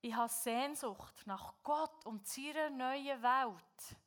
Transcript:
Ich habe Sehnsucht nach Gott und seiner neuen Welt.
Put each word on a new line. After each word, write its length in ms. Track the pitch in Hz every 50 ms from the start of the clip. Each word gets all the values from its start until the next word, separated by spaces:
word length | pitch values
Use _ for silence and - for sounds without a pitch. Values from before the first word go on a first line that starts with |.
| -
Ich 100 | 240 220
habe 140 | 233 233 233
Sehnsucht 960 | - - - 240 233 240 262 285 294 294 - 233 196 - - - - - -
nach 280 | 214 196 190 - - - _ _
Gott 420 | - 294 302 311 311 311 - -
und 220 | - 220 208 202
seiner 420 | - - 262 269 294 302 311 311 302
neuen 540 | 285 262 254 254 262 277 277 277 277 247 226
Welt. 760 | 247 254 262 269 240 196 165 - _ _ - - - - - _